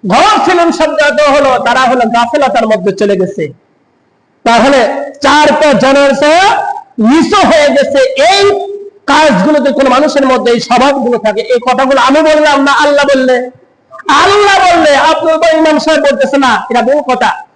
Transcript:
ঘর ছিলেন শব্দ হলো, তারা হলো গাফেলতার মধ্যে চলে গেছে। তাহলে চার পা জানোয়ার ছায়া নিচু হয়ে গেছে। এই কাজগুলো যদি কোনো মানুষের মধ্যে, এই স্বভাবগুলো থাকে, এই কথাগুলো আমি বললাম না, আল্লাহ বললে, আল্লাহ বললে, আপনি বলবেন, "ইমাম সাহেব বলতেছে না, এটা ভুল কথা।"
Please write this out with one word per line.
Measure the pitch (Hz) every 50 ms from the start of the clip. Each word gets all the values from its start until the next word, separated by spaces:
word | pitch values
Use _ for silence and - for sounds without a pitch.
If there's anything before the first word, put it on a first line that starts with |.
| - 202
ঘর | 185 254 339 415 415 - -
ছিলেন | - 370 349 339 339
শব্দ | - - 320 302 294 294 294 294 285 -
হলো, | 302 294 277 294 277 269 262 240 -
তারা | 233 240 262
হলো | 262 247 254 254 240 226
গাফেলতার | 226 233 240 233 - 302 285 254 202 240 226 220
মধ্যে | 214 208 175 208
চলে | 185 - 214 202 202 180
গেছে। | 190 175 - - 165 147 131 _ _ _ _ _ _ _ _ _ _ _ _ _ _ _ _ _ _
তাহলে | 233 226 233 220 269 277 262 233 196 - - - - - -
চার | - 277 277 302 302 294 277
পা | 302 302 302 277
জানোয়ার | - - 262 269 285 285 277 277
ছায়া | - 285 294 311 349 381 415 932 - - - - - - _ _ -
নিচু | 214 220 269 320 302 - 359
হয়ে | 403 370 233 311 320 294 285
গেছে। | 247 392 539 - - 554 523 - 539 539 285
এই | 339 392 403 403 403 403 403 - - - - - - _ _ _ -
কাজগুলো | 277 294 311 311 247 180 185 302 311 294
যদি | 240 277 269
কোনো | 302 277 269
মানুষের | - - 302 302 - 285 277
মধ্যে, | 262 262 240 - 233
এই | 233 233
স্বভাবগুলো | - - 202 190 254 277 277 277 240 240 240 226
থাকে, | - 220 208 202
এই | 220 - 254 240
কথাগুলো | 233 254 254 220 269 262 277 262
আমি | 240 254 277 302
বললাম | 320 311 311 302 302 302 285 285 269
না, | 285
আল্লাহ | 277 - 302 294 285 285 285
বললে, | 277 277 262 262 254 254 247 247 254 - - _ _ _ _ _ _ - - - - 294
আল্লাহ | 294 330 370 403 415 415 392 392 370
বললে, | 370 359 339 349 311 302 285
আপনি | 269 - 311 320 320 330 320
বলবেন, | 320 320 330 330 320 320
"ইমাম | 320 311 302 285
সাহেব | - - 311 302
বলতেছে | - 285 269 220 277 269 277 277
না, | 277 254 226 196 - -
এটা | 233 240
ভুল | 226 233 277 294
কথা।" | 285 269 254 247 247 208 - - - _ _